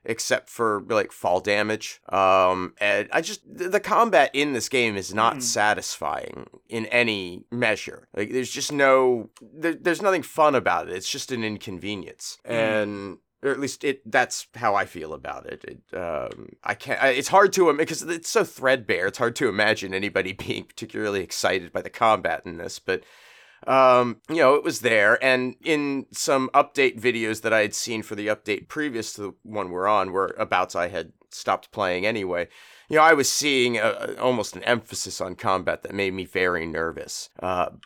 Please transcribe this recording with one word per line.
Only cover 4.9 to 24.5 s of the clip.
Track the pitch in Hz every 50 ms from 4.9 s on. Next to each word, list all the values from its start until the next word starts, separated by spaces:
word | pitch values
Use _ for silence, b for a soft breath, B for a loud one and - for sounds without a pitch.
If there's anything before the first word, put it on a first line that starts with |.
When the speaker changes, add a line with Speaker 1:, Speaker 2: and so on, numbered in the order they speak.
| 104
Speaker 1:
is | 98 90 -
not | 92 107 110 113 -
Speaker 2:
Hmm. | 135
Speaker 1:
satisfying | 127 123 113 117 104 107 104 92 92 - - - 82 73 73 65 - - - 64 - - - - _ -
in | 110 117 110
any | - - 120 120 113 107 98 92 87 87 90 - _
measure. | 120 120 123 110 107 - - - - - - _ -
Like, | - 107 107
there's | 117 131 127 117
just | - 135 135 -
no, | 147 143 139 135 131 131 131 127 123 117 104 - _ -
there, | 123 107 - 156 160 170 160
there's | 135 - 180 165 160 214
nothing | 202 190 170 127
fun | - - - 156 151 139
about | 120 87 92 90 85 82
it. | 85 90
It's | 95 - -
just | - 143 - -
an | 131 117 110
inconvenience. | 107 104 95 - 113 95 85 82 101 104 98 80 80 - - - - - - -
Speaker 2:
Hmm. | -
Speaker 1:
And, | 120 113 113 110 110 107 104 101 104 98 98 98 87 - _ _ _ _ -
or | 139
at | 135 123
least | 143 131 - - -
it, | 147 135 - - 110
that's | 107 131 123 - - - - - -
how | 113 120 110 101
I | 101 95
feel | 90 - 87 76 78 78
about | 67 64 71 69 67 -
it. | - - - -
It, | - - - _ _ -
um, | 90 90 85 78 71 62 57 - - - - - - -
I | - -
can't, | - - 139 123 -
I, | 135 135
it's | 127 135 139
hard | - - 285 208 196 -
to, | 190 185 165
um, | 143
because | 143 160 156 165 127
it's | - 156 175 165 - -
so | - 226 185
threadbare, | 165 - - 131 131 135 131 107 - 101 87 90
it's | 101 - -
hard | 127 117 120
to | - 107
imagine | 113 95 101 104 107 107 - 98 95 92
anybody | 95 101 101 - 98 92 92 98
<laughs> | - -
being | - 107 104 104
particularly | - _ - 117 107 - 110 107 104 101 98
excited | 90 - - - - 98 92 95 87 82
by | - 95 87
the | -
combat | - - 123 113 107 98 90 87 82 78 -
in | 92 85
this, | 82 87 - - -
but, | - - 92 90 b b b b b b b b b b b b -
um, | - 127 135 131 127 127 123 123 120 110 - _ -
you | 156
know, | 165 147 127